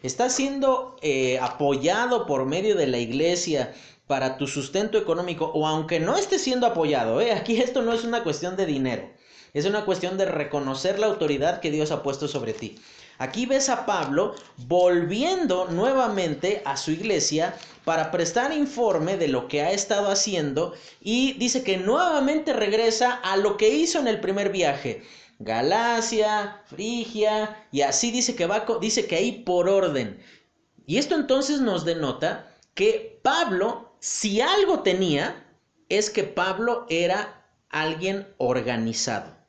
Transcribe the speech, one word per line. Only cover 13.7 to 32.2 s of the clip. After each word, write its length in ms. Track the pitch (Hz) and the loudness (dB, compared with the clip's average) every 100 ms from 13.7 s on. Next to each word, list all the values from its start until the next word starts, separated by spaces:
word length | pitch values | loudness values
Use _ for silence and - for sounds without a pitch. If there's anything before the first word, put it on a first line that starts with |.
| 247 - | 0 0
Pablo 480 | 190 139 143 208 - - - | -2 0 0 0 -4 -18 -18
volviendo 1120 | 123 175 180 175 170 208 311 381 294 185 180 | 0 4 6 4 2 0 0 0 0 0 0
nuevamente 960 | 170 240 269 240 196 170 147 180 202 - | 0 2 2 2 0 -2 0 -2 -2 -4
a 100 | - | -4
su 140 | - | -2
iglesia 640 | 160 220 180 - 151 175 - - - - | -2 0 0 0 0 -2 -4 -18 -8 -2
para 240 | 160 156 | 0 0
prestar 420 | 175 165 240 269 | 0 0 0 0
informe 640 | 311 277 240 226 180 160 196 | 0 -2 0 2 2 0 0
de 100 | 156 | 0
lo 200 | 127 - | 0 -2
que 140 | 147 | -2
ha 100 | 156 | 0
estado 380 | 196 - 202 202 | 0 0 0 2
haciendo, 640 | 196 220 180 147 139 175 - - - | 0 0 0 0 -2 -4 -6 -20 -12
y 320 | 202 240 269 | -2 2 2
dice 300 | 262 240 254 | 0 0 0
que 140 | 254 190 | 0 0
nuevamente 760 | 185 277 359 302 269 311 311 | 2 2 2 2 2 0 0
regresa 600 | 247 208 214 226 220 247 | 0 2 2 2 2 0
a 240 | 247 185 196 | 0 0 2
lo 200 | 202 202 | 2 4
que 120 | 214 | 4
hizo 300 | 285 330 330 | 4 2 2
en 80 | 254 | 0
el 120 | 214 | 0
primer 300 | 185 196 202 | -2 0 0
viaje, 540 | 196 160 139 127 110 - - - _ | 2 0 0 -6 -8 -12 -20 -20 _
Galacia, 1300 | 107 113 135 202 233 233 226 220 214 214 202 - - | -4 0 2 2 2 0 0 2 2 0 -4 -12 -18
Frigia, 1000 | 147 220 240 220 214 214 214 214 214 - | -8 -6 -4 -6 0 2 2 -2 -8 -6
y 100 | 139 | 0
así 280 | 139 135 240 | 2 2 0
dice 260 | 240 240 165 | 0 -2 0
que 120 | 170 | 0
va 180 | 214 226 | 0 0
co-, 140 | 226 | -2
dice 260 | 170 - - | 0 0 0
que 120 | 170 | 0
ahí 260 | 226 208 | 0 -2
por 260 | - 180 175 | -2 2 4
orden. 500 | 196 180 139 110 95 - - _ _ _ _ - | 4 2 0 -4 -8 -20 -20 _ _ _ _ -2
Y 100 | 196 | -2
esto 160 | 294 | 0
entonces 480 | 330 - 269 269 294 | 0 2 0 2 0
nos 240 | 247 180 160 | 2 0 -2
denota 680 | 165 143 123 | -2 -2 -2